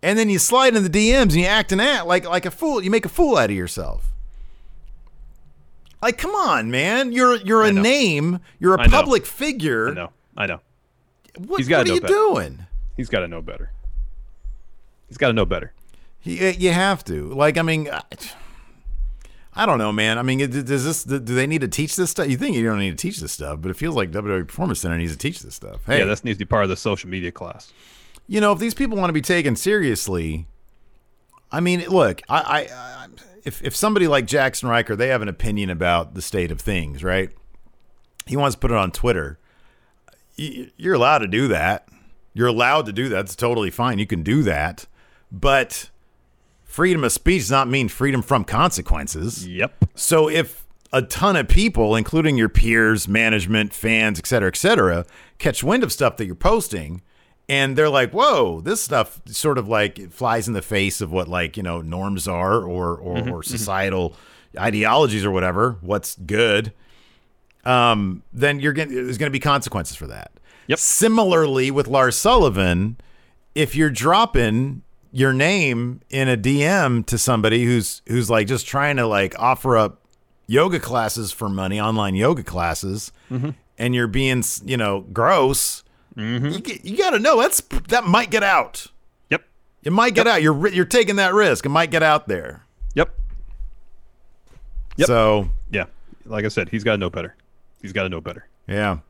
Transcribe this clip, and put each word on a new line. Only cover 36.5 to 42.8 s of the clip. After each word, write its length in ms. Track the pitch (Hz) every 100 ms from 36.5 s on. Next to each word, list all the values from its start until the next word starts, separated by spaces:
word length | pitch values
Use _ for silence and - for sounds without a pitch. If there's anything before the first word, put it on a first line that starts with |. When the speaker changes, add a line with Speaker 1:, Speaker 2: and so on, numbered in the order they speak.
Speaker 1:
of 100 | 85
things, 440 | - 95 76 69
right? 260 | 90 95 95 - - - - - - - _ _ -
He 100 | 135
wants 200 | 139 104
to 40 |
put 120 | 127
it 40 | 113
on 140 | 92
Twitter. 480 | - 123 98 71 76 _ _ - _ _ _ _ _ _ -
Y-, 340 | 156 - - _
you're 180 | 165
allowed 240 | 165 123 151
to 100 | 104
do 180 | 107 131
that. 400 | 85 82 101 _ - - - -
You're 140 | - 120
allowed 380 | 113 120 151